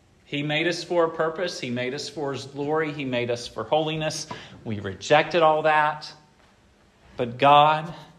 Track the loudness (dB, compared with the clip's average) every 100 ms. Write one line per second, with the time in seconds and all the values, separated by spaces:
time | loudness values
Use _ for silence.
0 | _ _ _ -6 -4 -2 -2 -4 -2 0
1 | 0 0 -2 -2 -6 -6 -6 -4 -4 -6
2 | -8 -6 -6 -6 -10 -8 -2 -2 -2 -4
3 | -4 -2 -2 -4 -6 -10 -2 0 0 -2
4 | -4 -6 -10 -14 -16 -14 -8 -8 -8 -10
5 | 4 4 4 4 4 4 4 2 2 -2
6 | -12 -20 _ _ _ _ _ _ _ _
7 | -18 -6 -6 2 6 8 8 4 -4 -14
8 | -20